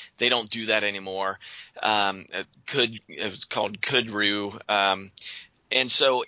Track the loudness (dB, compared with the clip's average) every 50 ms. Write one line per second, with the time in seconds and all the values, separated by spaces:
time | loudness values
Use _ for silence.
0 | -16 -16 _ 0 2 4 4 2 0 -2 -6 -4 0 2 2 2 2 0 -2 -4
1 | -6 -6 -4 -2 -2 -2 -2 -4 -10 -16 -16 -16 -18 -18 _ -2 0 2 4 4
2 | 2 2 0 -4 -8 -10 -8 -8 -8 -8 _ -18 _ -4 0 2 2 0 0 -6
3 | -16 -14 -10 -8 -8 -8 -6 -8 -8 -6 -2 -2 -2 -2 -4 -4 -4 0 0 0
4 | 0 0 0 0 2 2 2 0 -2 -4 -8 -10 -4 0 2 4 4 4 2 0
5 | -4 -10 -16 -16 -14 -14 -14 -14 -16 -20 _ _ _ _ 0 0 2 4 4 4
6 | 6 4 4 2 0